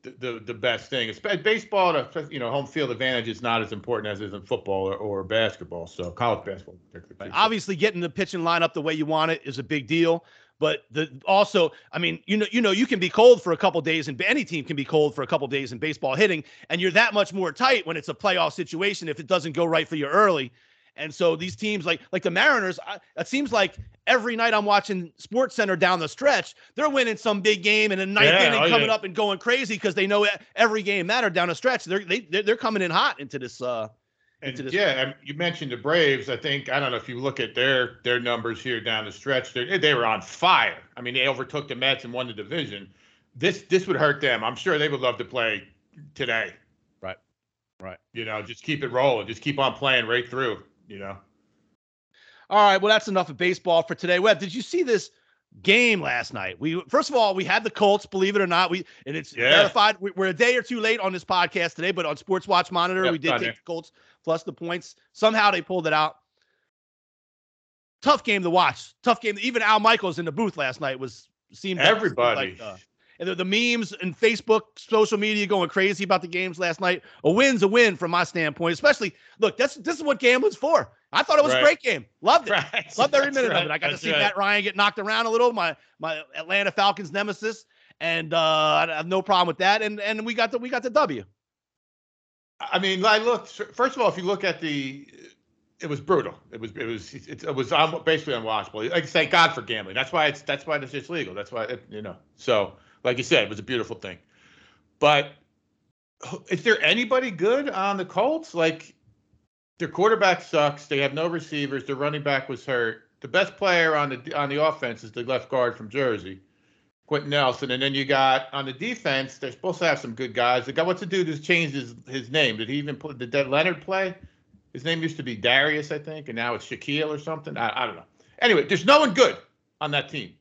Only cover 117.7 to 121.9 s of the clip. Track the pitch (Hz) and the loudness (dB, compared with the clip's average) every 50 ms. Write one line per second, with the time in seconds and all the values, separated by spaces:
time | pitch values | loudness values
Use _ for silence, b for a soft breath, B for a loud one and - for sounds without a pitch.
117.7 | 123 131 135 139 135 135 135 135 139 135 135 131 131 135 131 - - 139 135 135 | -4 -2 -2 -2 -2 -2 0 2 2 4 4 4 4 2 0 -4 -8 -8 -8 -8
118.7 | 127 131 190 240 247 233 - 156 135 135 135 135 - - 143 127 120 _ - 185 | -8 -8 -8 -8 -8 -6 -4 -2 -2 -2 -4 -6 -10 -10 -12 -12 -10 _ -6 -6
119.7 | 175 175 180 165 147 - - 120 113 117 131 120 104 123 120 120 123 127 120 135 | -4 0 0 0 0 0 -4 -10 -8 -8 -8 -6 -2 2 2 2 2 2 0 -2
120.7 | 131 156 165 180 185 185 208 170 190 190 180 160 151 143 151 - 175 170 165 147 | -2 -2 0 0 -2 -2 -4 -4 -2 -2 -2 -2 -4 -8 0 0 0 0 0 -2
121.7 | 135 139 120 117 | -4 -8 -10 -10